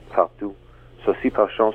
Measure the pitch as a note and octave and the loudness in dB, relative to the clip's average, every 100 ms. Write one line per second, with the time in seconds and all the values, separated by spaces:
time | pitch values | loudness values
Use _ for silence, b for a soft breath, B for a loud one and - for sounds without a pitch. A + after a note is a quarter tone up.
0 | - - E2+ - G2+ G2 - b b b | -2 0 0 -2 -12 -12 -20 b b b
1 | - G2 C3 A#2+ G#2 - A2 | -2 0 0 0 0 2 0